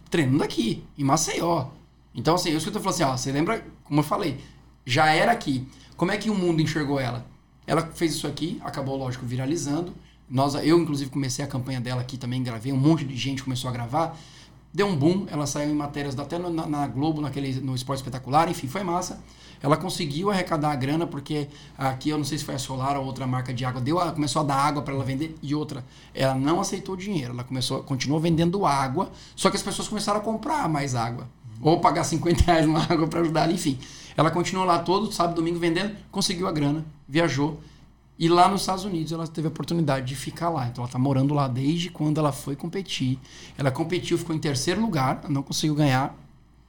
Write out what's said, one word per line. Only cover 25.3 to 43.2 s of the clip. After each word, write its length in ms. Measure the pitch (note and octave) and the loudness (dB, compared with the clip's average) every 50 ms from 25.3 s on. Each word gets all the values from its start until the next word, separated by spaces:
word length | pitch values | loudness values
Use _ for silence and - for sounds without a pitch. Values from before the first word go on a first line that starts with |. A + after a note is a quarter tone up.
| - - - | -8 -10 -6
E 100 | C#3 D3 | -4 -2
outra, 300 | D3+ D3+ - B2+ B2+ B2+ - - - - - - | -2 -2 -4 -8 -12 -12 -16 -18 -20 -20 -10 -2
ela 180 | - C3+ C3+ C3 | 0 2 2 2
não 280 | C3 C3+ D3 E3+ F#3 | 2 2 2 2 2
aceitou 340 | G3 - G#3+ F#3 - - F#3+ | 0 -2 -4 -6 -6 -6 -8
dinheiro, 380 | F3+ F#3 G#3 G3+ D#3+ B2+ A#2+ B2 | -6 -4 -2 -2 -2 -2 -4 -6
ela 100 | B2 B2 | -8 -6
começou, 400 | - C3 C3 B2+ - C3+ B2 - | -4 -4 -2 -2 -2 -2 -4 -4
continuou 360 | - C#3+ B2+ - B2+ D3 E3 | -4 -4 -2 0 0 0 2
vendendo 460 | D#3 F3 E3 D#3 E3+ F3 F3+ G3+ G3 | 4 2 4 4 4 2 2 2 2
água, 460 | D#3 C#3+ C#3 C3+ C3 B2+ E3 - - - - - - - | 2 4 2 2 0 0 -2 -2 -2 -6 -16 -20 -18 -6
só 140 | - - C#4+ | 2 2 2
que 80 | B3 | 2
as 40 | F#3+ | 2
pessoas 260 | - G#3 F3+ - F3+ - | -4 -4 -4 -4 -4 -4
começaram 300 | G#3+ G#3 - G#3+ G#3 G#3+ | -4 -2 0 0 0 0
a 20 | G#3 | 0
comprar 440 | A3 A3 - G#3+ D4 D#4+ D4 F#3 D#3+ | -2 -4 -2 -2 -2 0 0 2 2
mais 260 | D#3 C#3+ C#3+ C#3 B2 | 0 0 0 0 0
água, 320 | A#2+ A#2 A#2+ A#2+ C3 B2+ - - - - - - A2 | 0 0 -2 -4 -6 -10 -12 -16 -18 -20 -18 -8 0
ou 180 | - D3+ E3+ E3+ | 4 4 4 6
pagar 240 | - E3+ D3 E3+ D3+ | 6 4 4 4 0
cinquenta 380 | - E3 D3+ C3 E3+ E3+ - - | 0 0 0 2 2 6 6 8
reais 200 | - E3+ E3 D#3 | 8 8 6 6
numa 160 | D#3 D#3 D#3+ | 6 4 4
<laughs> 60 | D#3 - | 2 2
água 160 | F3 D3+ E3 | 4 2 2
pra 120 | D#3+ E3+ E3 | 2 2 0
ajudar 240 | E3+ D#3+ D#3 D#3 D#3 | 0 2 2 2 2
ela, 80 | E3 | 2
enfim. 260 | F#3 F3+ - D3+ C3 B2 - - - - - - - | 2 0 0 0 -2 -2 -4 -14 -18 -18 -18 -8 0
Ela 160 | - D3 D#3+ | 2 2 4
continuou 340 | D#3+ F3 E3+ - F#3+ F#3+ F#3 | 4 2 0 0 0 0 4
lá 140 | F3+ E3+ E3 | 4 4 2
todo 320 | E3+ E3+ F3+ G3+ A3 - | 4 2 2 2 2 0
sábado, 240 | - - E3+ E3+ E3 | 0 0 0 0 0
domingo 240 | E3+ E3 E3 F3 E3+ | 0 0 0 0 0
vendendo, 340 | E3+ E3+ E3 F3+ G3 G#3 G#3 - - - | 0 0 2 0 -2 -4 -6 -8 -14 -10
conseguiu 380 | - G3 F#3+ - F#3+ E3 - | -4 -4 -2 -2 -2 -2 -2
a 40 | - D#3+ | -2 0
grana, 320 | D3 C#3+ C#3+ D3 D#3+ D#3+ - - - - | 0 2 2 0 -2 -4 -8 -14 -20 -10
viajou. 520 | - C3+ D#3+ E3+ E3 C3 C3+ C#3+ D#3 D#3 - - - - - - - - _ _ - _ - | -2 0 2 2 2 2 0 0 -2 -2 -6 -14 -20 -20 -20 -20 -20 -20 _ _ -18 _ 0
E 80 | D#3+ E3 | 2 4
lá 180 | E3+ F3 F3+ | 8 8 8
nos 140 | F#3+ G3 F#3 | 6 6 2
Estados 240 | - - F#3+ F#3+ F#3 | 0 0 -2 -2 -2
Unidos 260 | G#3 F#3 D#3+ D#3 C#3 | -4 -2 -2 -2 -4
ela 140 | E3 E3 E3 | -4 -4 -6
teve 200 | D#3 - - D3+ | -6 -4 -2 -4
a 20 | D#3 | -2
oportunidade 560 | D#3 - D3 - E3+ E3+ E3 C3+ C3+ C3+ B2+ | -2 -4 -4 -2 0 2 2 2 2 0 0
de 100 | B2+ C#3 | -4 -6
ficar 340 | - - E3 - - D#3+ E3+ | -6 -8 -8 -6 -2 -2 -2
lá. 180 | E3 D3 B2+ | 0 0 -2
Então 160 | A#2+ A#2+ B2+ B2 | -4 -4 -6 -8
ela 80 | A#2+ | -4
tá 80 | - B2+ | 0 0
morando 340 | B2+ C#3 C3+ C3 C3+ C#3+ D3 | 2 4 4 4 4 4 4
lá 140 | C#3+ C#3 | 2 2
desde 420 | C3 A#2+ B2+ C3+ C#3+ E3 F3 F3 F3 | 2 0 0 0 2 0 0 -2 -4
quando 300 | - - D3+ D3+ D3+ D#3 | -4 -2 0 2 2 2
ela 120 | D#3 C#3+ | 2 0
foi 240 | C3 - - - C#3+ | 0 -2 -6 -8 -8
competir. 640 | - - E3+ - G3 F#3 - - - C3+ B2+ C3 - | -6 -6 -6 -6 -6 -6 -6 -4 -2 0 -2 -2 -2